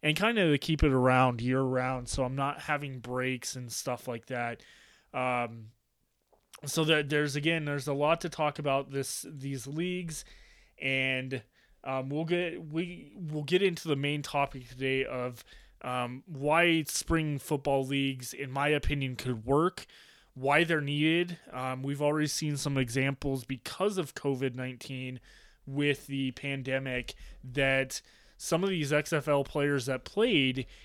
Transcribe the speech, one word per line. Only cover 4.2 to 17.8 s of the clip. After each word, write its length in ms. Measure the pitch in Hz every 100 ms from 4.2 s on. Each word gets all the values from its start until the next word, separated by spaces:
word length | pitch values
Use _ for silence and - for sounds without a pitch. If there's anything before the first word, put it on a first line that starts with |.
| -
that. 360 | 123 120 117 - - - _ _
Um, 600 | 131 127 123 120 117 110 _ _ _ _ _ _ _ _ -
so 200 | 139 -
that 260 | 156 156 143
there's, 260 | 147 147 143
again, 300 | 151 165 147
there's 220 | 143 135
a 40 |
lot 300 | 139 147 170
to 80 | 175
talk 280 | - 151 143
about 320 | 143 135 135
this, 360 | 139 135 - 170
these 380 | 151 139 135 120
leagues, 580 | 151 180 180 170 156 - - - - _ -
and, 640 | 135 135 131 131 131 127 - _ _ _
um, 240 | - 131 131
we'll 160 | 143
get, 480 | 165 175 175 160 160
we, 400 | 160 175 175 -
we'll 280 | - 165 151
get 200 | 143 180
into 260 | 190 170 165
the 80 | 139
main 260 | 143 147
topic 460 | 139 147 139 131 120
today 360 | 123 131 135
of, 400 | 131 127 123 120 - - - -
um, 420 | 123 127 120 127 -
why 560 | 143 143 160 175 165 147
spring 500 | - - 165 156 143
football 480 | - 147 143 139